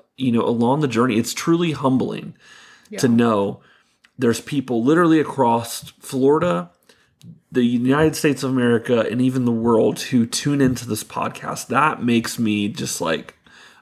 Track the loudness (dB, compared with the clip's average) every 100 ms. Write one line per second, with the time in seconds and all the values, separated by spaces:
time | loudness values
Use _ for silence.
0 | _ -6 0 0 0 0 0 2 0 0
1 | 2 0 -2 -4 0 0 0 -2 0 0
2 | -2 -6 -12 -18 -20 -20 -20 -20 -16 -2
3 | 2 4 4 2 -2 -6 _ _ _ _
4 | _ -2 0 0 -4 -6 -2 0 2 4
5 | 4 4 2 0 2 0 -2 -12 -14 -18
6 | -8 0 2 4 2 -2 -6 _ _ _
7 | _ _ -20 -20 _ 0 2 2 2 2
8 | 2 2 0 0 -2 0 2 2 2 0
9 | 0 0 0 0 0 0 2 4 2 0
10 | 0 0 0 -2 -2 2 0 0 -6 -8
11 | -6 -8 -8 -8 -10 -10 -4 0 0 0
12 | 0 0 0 -2 -2 0 -2 -6 -8 -6
13 | -4 -4 -8 -20 _ -20 -20 _